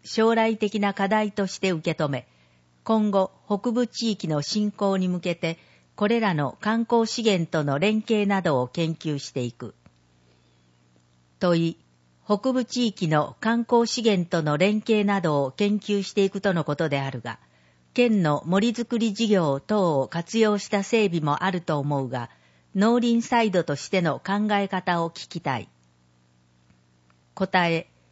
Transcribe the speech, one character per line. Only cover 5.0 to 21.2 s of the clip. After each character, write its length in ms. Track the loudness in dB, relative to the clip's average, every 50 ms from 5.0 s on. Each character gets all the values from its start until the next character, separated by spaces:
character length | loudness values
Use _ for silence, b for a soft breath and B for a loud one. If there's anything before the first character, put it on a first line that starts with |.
| 0
向 140 | 0 -2 -2
け 140 | -4 -4 -6
て 240 | -4 -4 -6 -6 b b b b b b b -6
こ 120 | -2 0 0
れ 100 | 2 2
ら 140 | 2 0
の 240 | 0 0 -2 -2 -4 -4
観 220 | -2 0 0 0 0
光 220 | 2 2 2 2
資 160 | 0 -2 0
源 260 | 0 2 2 2 0 0
と 140 | -2 -2
の 160 | 0 0 0 0
連 240 | 2 2 0 0
携 240 | 0 0 0 0 2
な 140 | 2 0 0
ど 220 | 2 2 2 0
を 60 | 0 -2
研 260 | -2 -2 -2 -2 -2
究 240 | -4 -4 -4 -4 -4
し 140 | -6 -6
て 100 | -6 -4
い 100 | -6 -6
く。 220 | -6 -10 -16 -16 -16 _ _ -20 _ _ _ _ _ _ b b b b b b b b b b b _ _ _ _ _ _ _ _ _ _ _ _ -2
問 220 | 2 2 2 2
い、 160 | 2 0 -4 _ _ _ _ _ _ _ _ _ _
北 280 | -2 -2 0 0 0
部 120 | 0 0 -2
地 240 | -2 -2 -2 -2 -2
域 180 | -2 -2 -2
の 300 | 2 2 2 2 0 -4 -6
観 240 | -4 -2 0 -2 0
光 220 | 2 2 2 2
資 140 | 2 -2 0
源 280 | 0 2 2 2 0 0
と 120 | -2 -2
の 140 | 0 0 0
連 240 | 2 2 2 2 0
携 240 | 0 0 2 2 2
な 160 | 2 0 0
ど 240 | 0 0 0 0 0
を 60 | -2
研 280 | -2 -2 -2 0 0 -2
究 240 | -2 -2 -2 -2
し 120 | -2 -2 0
て 100 | 0 0
い 60 | 0
く 100 | 0 -2
と 140 | -2 0 0
の 100 | 0 0
こ 100 | -2 -2
と 140 | 0 0 0
で 120 | 0 -2
あ 100 | -2 -4
る 100 | -8 -8
が、 180 | -10 -10 -12 -14 b b b b b b b b b b
県 300 | 0 2 2 4 4 4
の 200 | 4 2 2 0 0
森 260 | 0 0 2 2 2
づ 140 | 0 -2 -4
く 120 | -4 -2 0
り 140 | 0 0
事 160 | 0 0 2 2
業 320 | 4 4 4 2 0 -2
等 400 | -2 -2 0 2 2 2 2 2
を 80 | 0 -2
活 300 | -4 -8 -6 -2 0 2
用 180 | 2 4 2
し 140 | 0 -2 -2
た 120 | -2 -2
整 260 | -2 0 0 2 2 2
備 120 | 0 0